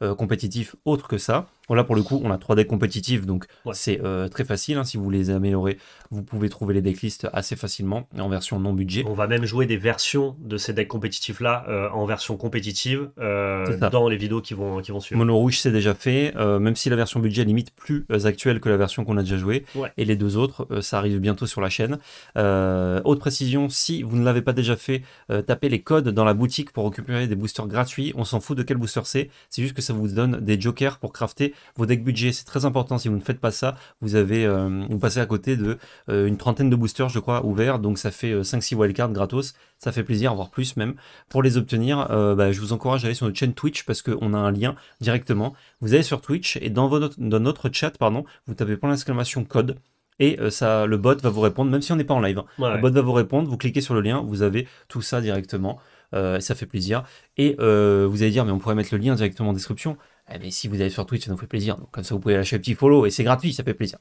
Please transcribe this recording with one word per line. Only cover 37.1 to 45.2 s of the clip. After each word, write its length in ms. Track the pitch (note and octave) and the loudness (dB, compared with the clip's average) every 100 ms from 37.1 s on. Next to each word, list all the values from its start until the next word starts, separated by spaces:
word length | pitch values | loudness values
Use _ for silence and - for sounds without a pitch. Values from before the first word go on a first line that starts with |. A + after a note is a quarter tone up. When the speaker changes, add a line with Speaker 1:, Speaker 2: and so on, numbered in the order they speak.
| A#2+ | -2
Speaker 1:
crois, 280 | - A#2+ G#2+ | -2 -2 0
ouverts, 320 | G2+ A#2+ B2+ | 0 0 0
donc 180 | G#2 G2 | 0 -2
ça 140 | G#2+ | -4
fait, 220 | - A#2 | -4 -2
euh, 100 | G#2 | -2
cinq, 180 | F#2+ A#2+ | -2 -2
six 120 | - | -2
wildcards 380 | A2+ G#2 G2 A#2+ | 2 2 2 -2
gratos, 420 | G2+ G2 B2+ C3+ - _ _ | 0 -2 -2 -4 -10 _ _
ça 140 | A#2 | -6
fait 100 | A#2+ | -4
plaisir, 320 | G#2 G#2+ B2+ | -2 0 0
voire 160 | G2+ F#2 | -2 -6
plus 260 | - B2+ - | -4 -4 -2
même. 180 | A2 C#3 - - - | -4 -6 -14 -20 -6
Pour 120 | C3 | 2
les 140 | C3 B2 | 4 4
obtenir, 540 | A#2+ A2+ B2 C#3+ - | 0 0 2 0 0
euh, 240 | A2 G#2 | 2 4
bah, 180 | G2+ G2 | 4 4
je 80 | G2 | 2
vous 140 | G#2 | -2
encourage 300 | A2+ B2+ C3 | -2 0 0
à 20 | A#2 | 0
aller 80 | |
sur 100 | A#2+ | -2
notre 140 | A2+ F#2+ | -2 0
chaîne 160 | B2+ | -2
Twitch 300 | - D3+ - | 0 -4 -4
parce 180 | - A2 | -4 -4
qu'on 320 | - A2 A2 | -2 -2 0
a 40 | G#2 | 0
un 120 | G2+ | 2
lien 240 | G2+ B2 C#3+ - - | 0 -2 -4 -12 -6
directement. 540 | A#2+ A#2+ | 0 0